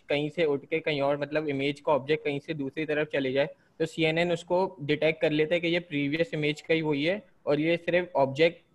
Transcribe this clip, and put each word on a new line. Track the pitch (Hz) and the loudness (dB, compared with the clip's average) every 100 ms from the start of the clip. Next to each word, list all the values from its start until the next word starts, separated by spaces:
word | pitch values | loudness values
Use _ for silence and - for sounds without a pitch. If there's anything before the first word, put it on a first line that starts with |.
| - | -4
कहीं | 143 147 | -2 -2
से | 147 160 | 0 0
उठ | 143 - | 0 -2
के | 160 | -4
कहीं | 156 147 | -2 0
और | 139 143 | 0 0
मतलब | 143 151 156 | -2 -2 -2
image | 139 139 143 | -2 -2 -4
का | - | 0
object | 143 135 156 | 0 0 -2
कहीं | 151 143 | -2 -6
से | - | -6
दूसरी | 156 135 156 151 | -6 -6 -6 -4
तरफ | 151 151 | -2 -2
चले | 147 131 | -2 -2
जाए | 135 139 - _ _ | 0 -2 -4 _ _
तो | 160 | -6
सीएनएन | - 160 160 175 | 0 0 2 0
उसको | 170 - 175 185 185 | -2 -2 -2 -2 -4
detect | 143 151 156 160 | -4 0 0 0
कर | 160 | 0
लेता | 151 151 | 2 0
है | 175 | 0
कि | 170 | 0
ये | 175 | -2
previous | 170 143 143 156 165 | -2 -4 -2 0 -2
image | 160 151 151 | 0 -2 -4
का | - | 0
ही | 160 | 0
वही | 156 143 156 | 2 0 0
है | 202 - _ - | -2 -8 _ -2
और | 147 | 0
ये | 156 170 | 2 0
सिर्फ | 170 170 175 - | 4 4 4 2
object | 131 135 165 170 _ | 2 4 2 2 _